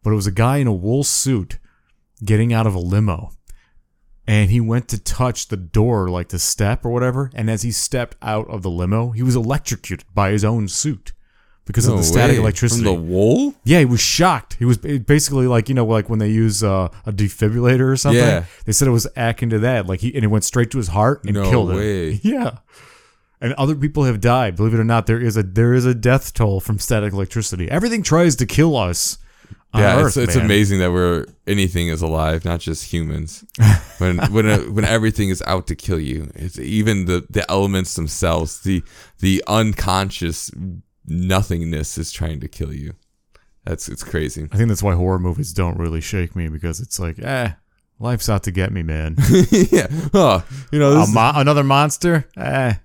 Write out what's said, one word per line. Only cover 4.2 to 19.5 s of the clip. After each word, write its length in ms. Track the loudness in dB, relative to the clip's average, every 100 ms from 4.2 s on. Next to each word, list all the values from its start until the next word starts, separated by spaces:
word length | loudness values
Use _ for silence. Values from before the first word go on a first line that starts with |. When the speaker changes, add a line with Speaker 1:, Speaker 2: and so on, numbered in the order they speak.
| 0
Speaker 1:
And 220 | 2 4
he 100 | 2
went 280 | 2 -2 -2
to 80 | -8
touch 480 | -4 -2 -2 -2 -8
the 80 | -8
door, 520 | -2 2 2 2 0
like 200 | -2 -4
the 100 | -4
step 440 | -4 0 0 0
or 60 | -2
whatever. 400 | -2 0 -2 -6
And 140 | -4 -2
as 120 | -2
he 100 | -4
stepped 460 | -4 -4 -4 -6 -8
out 240 | -4 -4 -4
of 140 | -6
the 80 | -6
limo, 400 | -2 0 0 -2
he 100 | -2
was 140 | 0
electrocuted 720 | 0 0 -4 -4 -10 -8 -10 -6
by 160 | 0 2
his 120 | 2
own 240 | 2 0 -2
suit 460 | -4 -4 -6 -10 -16 _ _ _ _
because 220 | -4 0 2
Speaker 2:
No 60 |
Speaker 1:
of 60 | 2
the 60 |
static 320 | 2 4 4 4
Speaker 2:
way. 40 |
Speaker 1:
electricity. 420 | 2 0 0 2
Speaker 2:
From 120 | 0
the 60 | 0
wool? 520 | -2 2 4 4 0 -2
Speaker 1:
Yeah, 160 | 2 4
he 60 |
was 140 | 4 2
shocked. 560 | 0 2 2 2 -6 -2
He 80 |
was 140 | 0 0
ba-, 200 | 0 -4
basically 460 | 2 2 2 0
like, 240 | 2 2 2
you 60 |
know, 100 | 0
like 240 | 2 0 0
when 80 | -2
they 120 | 0
use, 340 | 2 2 2
uh, 260 | 0 0 -2 -6
a 60 | -8
defibrillator 760 | -2 -2 0 0 2 2 4 2
or 80 | 2
something. 220 | 4 4
Speaker 2:
Yeah. 260 | 4 2 -4 -10
Speaker 1:
They 60 | -2
said 160 | 2 2
it 40 |
was 140 | 2 0
akin 360 | -2 -2 -2 -2